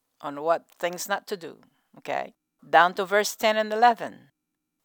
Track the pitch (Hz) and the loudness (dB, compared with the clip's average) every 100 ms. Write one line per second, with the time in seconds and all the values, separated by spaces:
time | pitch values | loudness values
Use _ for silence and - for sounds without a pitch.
0 | _ _ 151 143 156 165 - _ 175 175 | _ _ -12 -6 -2 -2 -2 _ -6 -6
1 | - 196 - 202 160 - _ _ _ - | -6 -6 -6 -12 -12 -18 _ _ _ -20
2 | - 139 - _ _ _ 151 156 175 185 | -8 -6 -6 _ _ _ 2 4 4 2
3 | 185 202 202 - 226 214 214 214 240 226 | 0 0 0 -2 -2 0 -2 4 4 4
4 | 139 - - _ _ _ _ _ | -6 -14 -20 _ _ _ _ _